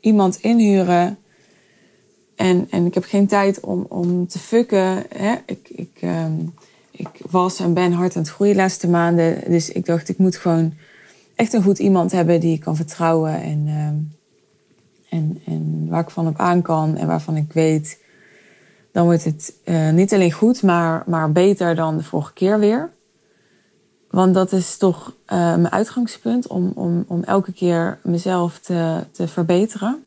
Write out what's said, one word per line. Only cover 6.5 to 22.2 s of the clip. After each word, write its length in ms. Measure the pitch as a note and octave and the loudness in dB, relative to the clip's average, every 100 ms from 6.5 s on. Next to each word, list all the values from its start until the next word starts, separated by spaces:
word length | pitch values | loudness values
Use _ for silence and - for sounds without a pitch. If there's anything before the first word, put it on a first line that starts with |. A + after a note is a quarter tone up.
| - - _ _ - | -10 -20 _ _ -14
ik 100 | - - - | -14 -14 -2
was 300 | F3+ F3+ - | 0 0 0
en 140 | F3+ | 0
ben 180 | E3 F3+ | 2 2
hard 240 | F3 F3+ F3 | 2 0 -2
aan 60 | |
het 80 | D#3+ | -6
groeien 240 | - G3+ | 0 2
de 60 | G3 | 4
laatste 280 | F#3+ F#3+ F3 | 2 0 0
maanden. 600 | F3 E3+ E3+ E3 - - | 2 2 2 2 0 0
Dus 200 | E3+ D#3+ | 0 0
ik 160 | - F3+ | -6 -2
dacht, 220 | E3+ D#3 | -4 -4
ik 100 | F#3 | 0
moet 180 | F#3 F3+ | 0 2
gewoon 360 | F3+ E3 E3 D3+ - - - - _ | 0 0 0 -4 -20 -20 -20 -20 _
echt 180 | - A#3 | -6 -2
een 100 | A#3 | 2
goed 160 | F#3+ G3 | 2 2
iemand 340 | G3+ F#3+ F3 | 2 2 2
hebben 280 | F#3 E3 E3+ | 0 2 2
die 140 | E3 | 2
ik 60 | D#3+ | 0
kan 160 | D#3+ D#3 | -2 -4
vertrouwen. 680 | D#3+ - E3 E3 D#3+ D#3 | -4 -2 0 2 0 -4
En, 220 | D#3+ D3+ D3+ | -4 -4 -2
ehm, 300 | D3+ D3+ D3+ D#3 - _ _ _ _ _ _ _ _ - | -4 -4 -4 -6 -12 _ _ _ _ _ _ _ _ -8
en, 340 | E3 D#3 - - | -4 -2 -4 -6
en 400 | D#3+ D#3 D#3+ D#3+ | -6 -4 -4 -2
waar 120 | E3 | -2
ik 100 | E3 | -4
van 160 | - E3 | -4 -4
op 120 | D3+ | -2
aan 240 | F3+ F3 | 0 0
kan 340 | E3+ D#3+ D#3 D#3 | 0 0 0 -2
en 100 | D#3 | -2
waarvan 300 | E3 D3+ D#3+ | -2 -2 -4
ik 160 | D3+ | -2
weet, 500 | D#3+ D#3+ D#3 D3+ - _ _ _ _ _ _ _ _ _ | 0 2 2 -2 -10 _ _ _ _ _ _ _ _ _
dan 120 | - | 0
wordt 200 | E3+ E3+ | 4 4
het, 300 | E3+ D#3 - - | 0 -4 -6 -8
eh, 260 | - E3 D#3 | -4 0 2
niet 240 | D#3+ G3 | 4 4
alleen 180 | G#3 F3+ | 4 2
goed, 300 | D3+ A3 B3 | 4 2 4
maar, 420 | F#3+ E3+ E3 E3 - | 2 2 2 -2 -2
maar 260 | E3 D#3 | -2 2
beter 420 | D3+ F#3+ G3 F3 | 4 4 4 0
dan 220 | E3 D#3+ D#3 | 0 -2 -4
de 80 | |
vorige 280 | C#3+ - | -4 -6